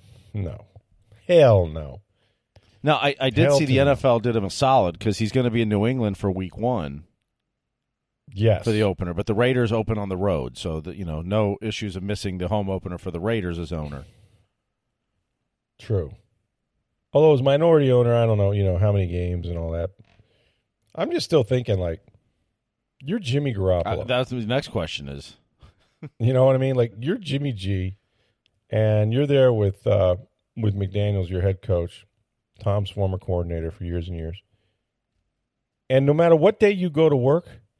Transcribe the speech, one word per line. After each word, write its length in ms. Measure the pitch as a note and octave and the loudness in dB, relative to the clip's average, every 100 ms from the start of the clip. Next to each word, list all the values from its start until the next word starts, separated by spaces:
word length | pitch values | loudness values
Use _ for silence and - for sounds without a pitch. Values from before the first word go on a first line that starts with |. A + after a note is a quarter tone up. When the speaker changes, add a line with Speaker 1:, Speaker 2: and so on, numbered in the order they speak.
| _ - _ | _ -20 _
Speaker 1:
No. 320 | G#2 F2+ - - - _ _ _ - - | -10 -8 -10 -20 -20 _ _ _ -20 2
Hell 400 | F3 C#3 G#2 E2+ | 6 8 6 4
no. 340 | D#2 D2 C2 _ _ _ _ _ _ _ _ | -4 -12 -16 _ _ _ _ _ _ _ _
Speaker 2:
Now, 140 | C#3+ C#3+ | -2 0
I, 200 | C#3 C#3 | 0 0
I 100 | C3+ | -2
did 160 | A2+ C#3+ | 2 4
Speaker 1:
Hell 100 | C#3+ | 4
Speaker 2:
see 60 | D3 | 4
the 80 | C3 | 2
Speaker 1:
to 100 | C#3 | 4
no. 60 | |
Speaker 2:
N 60 | C3+ | 2
F 80 | C3+ | 2
L 140 | A#2 | 2
did 160 | A#2 A2+ | 2 -2
him 100 | G2 | -2
a 40 | |
solid 500 | - C3+ C3 F#2 E2+ | -2 2 4 2 0
'cause 200 | A2 G2+ | -4 -2
he's 120 | A2 | -2
gonna 200 | B2+ B2 | 0 0
be 100 | A2+ | 0
in 80 | A2+ | 0
New 160 | G#2 A2 | 0 0
England 320 | C3 G#2+ F#2+ | 0 -4 -2
for 140 | G2+ | -4
week 260 | F#2 F#2 F#2 | -4 -8 -6
one 460 | A#2 A#2+ D2+ C#2+ E2 _ _ _ _ _ _ _ _ _ _ _ _ | -4 -4 -6 -10 -18 _ _ _ _ _ _ _ _ _ _ _ _
Speaker 1:
Yes. 300 | G2 A2 F#2 | -2 0 0
Speaker 2:
for 80 | - | 0
the 100 | G#2+ | 0
opener, 300 | G#2+ F2+ F2+ | 0 -2 -6
but 120 | E2+ G2+ | -6 -4
the 60 | G#2 | 0
Raiders 360 | B2 B2+ A#2 | 0 0 0
open 240 | A2+ G#2+ A2 | -2 -2 -4
on 80 | G2+ | -4
the 60 | F#2 | -4
road, 400 | G2+ E2 B1 B1 | -2 -2 -4 -10
so 220 | F2+ D#2+ | -8 -8
the, 160 | D#2 D#2+ | -10 -10
you 80 | F2+ | -8
know, 160 | D#2 | -8
no 360 | E2+ G#2 G#2 G2 | -4 0 0 -2
issues 340 | A2 G#2 G#2+ F#2 | -6 -8 -8 -8
of 40 | |
missing 360 | G2 G#2 G2+ F#2 | -6 -6 -6 -6
the 80 | F2 | -4
home 220 | G#2+ G2 | -4 -4
opener 280 | F#2+ F#2 F2+ | -6 -6 -10
for 140 | - | -10
the 80 | E2 | -6
Raiders 400 | G2 A#2 F2+ E2+ | -4 -4 -4 -6
as 140 | E2 | -8
owner. 320 | E2+ D2+ C#2 - _ _ _ _ _ _ _ _ _ _ _ _ _ _ _ _ _ | -8 -8 -12 -16 _ _ _ _ _ _ _ _ _ _ _ _ _ _ _ _ _
Speaker 1:
True. 340 | - G#2 D2 - _ _ _ _ _ _ _ _ _ | -6 -6 -6 -12 _ _ _ _ _ _ _ _ _
Although 200 | C#3+ D#3 | 4 6
as 80 | C#3+ | 6
minority 500 | C3+ C#3+ E3+ D#3+ C3+ | 4 2 4 4 4
owner, 240 | B2 A#2+ A#2 | 4 4 2
I 100 | A#2 | 2
don't 120 | G#2+ | 2
know, 140 | G2 | 2
you 120 | G2+ | 2
know, 140 | G2 F2 | 0 2
how 140 | G#2 | 2
many 160 | G2+ F2+ | 2 0
games 400 | F2 F2 F2 E2+ | -2 -4 -4 -6
and 100 | E2+ | -6
all 140 | E2 | -6
that. 180 | E2 E2+ - _ _ _ _ _ _ _ _ _ - | -6 -6 -10 _ _ _ _ _ _ _ _ _ -8
I'm 160 | G#3+ | -4
just 140 | E4+ - | -4 0
still 180 | D#3+ | 2
thinking, 340 | A2+ B2+ A#2+ G2 | 2 -2 -2 -2
like, 200 | F2 E2 _ _ _ _ _ _ _ _ _ _ | -2 -6 _ _ _ _ _ _ _ _ _ _
you're 180 | C3+ A3 | -6 -6
Jimmy 340 | D#3 C3+ C#3+ | -2 -2 -2
Garoppolo. 480 | G#2 F#2+ F2+ E2+ F#2 | -2 0 0 0 -4
Speaker 2:
Uh, 20 | G#2 | -2
that's 240 | B2+ B2+ | -4 -2
the 80 | B2+ G#2+ | -6 -4
next 240 | B2+ - | -4 -4
question 380 | A2+ D#2+ - C#2 | -6 -6 -10 -12
is. 280 | C#2 - - | -14 -16 -20
<laughs> 40 | _ _ - _ _ _ D3+ _ | _ _ -20 _ _ _ -20 _
Speaker 1:
You 160 | A2+ | 0
know 120 | B2+ C3 | 4 4
what 100 | C3 | 4
I 20 | |
mean? 160 | C3+ | 0
Like, 200 | B2+ A#2 G#2+ | 0 -2 -2
you're 200 | B2+ A#3+ | -6 -6
Jimmy 340 | E3+ C3+ C#3+ | -4 -4 -4
G, 420 | A2 F#2 G2 F#2 G2 _ _ _ _ _ _ _ | -6 -4 -4 -4 -8 _ _ _ _ _ _ _
and 420 | G#2+ G#2+ G#2+ G#2+ | 0 2 2 2
you're 140 | A#2+ C#3+ | 0 2
there 260 | C#3 B2+ | 4 4
with, 320 | A2+ G2+ G2 A2 | 4 0 0 0
uh, 300 | G2 F#2 F2+ - _ _ - | 2 2 0 -6 _ _ -4
with 160 | A2 | -2
McDaniels, 560 | G2+ F#2+ G2+ G#2 G2+ F2 | -2 -4 -2 -2 -2 -2
your 120 | F#2 | 0
head 200 | F#2+ F#2 | 0 -2
coach, 460 | - F2 F2 - _ _ _ _ _ _ | -2 -2 -2 -10 _ _ _ _ _ _
Tom's 300 | - G2+ G2+ | -2 -2 -2
former 300 | - G2 F#2 | -4 -2 -2
coordinator 500 | - F2+ E2+ E2+ E2 | -4 -4 -2 -6 -6
for 140 | - | -8
years 240 | F2 F2 E2+ | -6 -6 -6
and 100 | E2+ | -8
years. 240 | D#2+ F#2 _ _ _ _ _ _ _ _ _ _ _ _ _ _ _ | -8 -12 _ _ _ _ _ _ _ _ _ _ _ _ _ _ _
And 160 | C3 C#3 | 2 4
no 80 | D3+ | 4
matter 200 | E3+ E3 | 6 6
what 240 | F3+ A3 | 4 4
day 120 | G3+ | 2
you 180 | G3+ F3+ | 2 -2
go 180 | D3+ D#3+ | 2 2
to 80 | C#3 | 4
work, 320 | B2+ D#3+ - - _ _ | 2 0 -2 -18 _ _